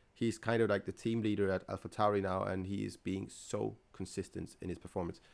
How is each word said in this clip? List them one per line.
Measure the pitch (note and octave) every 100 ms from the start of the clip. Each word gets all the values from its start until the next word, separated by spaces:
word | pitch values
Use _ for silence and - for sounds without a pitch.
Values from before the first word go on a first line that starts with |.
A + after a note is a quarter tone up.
| _
he's | - A#2 -
kind | - A#2
of | G#2+
like | G2+ -
the |
team | - A#2 A2+
leader | G#2+ G2+ G2
at | F#2 -
AlphaTauri | G2 - - G#2 G2+
now, | F#2+ F#2+
and | G2+ F#2+ F#2+
he | G2+
is | G2+ -
being | F#2+ F#2+ -
so | - - G#2 G#2+ G#2+ _
consistent | - F#2 - F#2+ F#2+ F2 -
in | F2+
his | F2
performance. | - F#2+ F2 - -